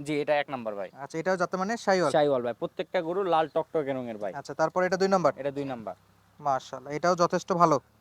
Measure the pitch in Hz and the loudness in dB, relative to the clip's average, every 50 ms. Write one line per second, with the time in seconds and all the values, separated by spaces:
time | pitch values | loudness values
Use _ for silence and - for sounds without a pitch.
0 | 143 147 151 143 147 143 151 147 143 156 139 123 113 110 104 101 95 92 - 127 | -6 -4 -2 -2 0 0 0 0 0 -2 -6 -6 -6 -6 -6 -6 -8 -10 -10 -14
1 | 139 - - 165 160 185 190 180 175 - - 185 185 208 233 - - - - 180 | -14 -10 -8 -4 -2 -2 0 0 0 -2 -2 -4 -4 -4 -4 -2 2 2 4 4
2 | 165 139 127 156 147 147 135 123 120 120 117 - 170 175 - - 175 _ - 185 | 4 4 4 4 4 4 4 2 0 -2 -4 -4 -6 -8 -6 -8 -8 _ -4 -4
3 | 165 160 180 196 202 175 165 160 160 139 - 160 151 _ - 160 139 135 135 131 | -2 -2 -4 -2 0 2 2 2 2 0 -2 -4 -4 _ -2 -2 -2 -2 -4 -4
4 | 123 120 110 101 104 95 - 139 - - 143 - 160 175 - 185 180 180 190 180 | -4 -8 -8 -6 -8 -8 -8 -8 -12 -10 -2 0 0 0 2 0 0 0 2 0
5 | 190 190 196 185 160 139 - 135 135 143 135 143 139 135 127 117 107 98 87 _ | 2 2 2 4 4 2 2 2 -6 -4 -4 -4 -6 -6 -6 -8 -8 -12 -12 _
6 | _ _ _ _ _ _ _ _ 147 143 131 127 - - 135 127 127 139 147 151 | _ _ _ _ _ _ _ _ -2 -2 -2 -2 -4 -8 -14 -14 -10 -8 -6 0
7 | 160 175 180 170 175 160 185 170 - - 185 170 175 160 147 123 _ _ _ _ | 2 2 4 4 2 2 2 -2 -2 -2 4 4 6 6 6 2 _ _ _ _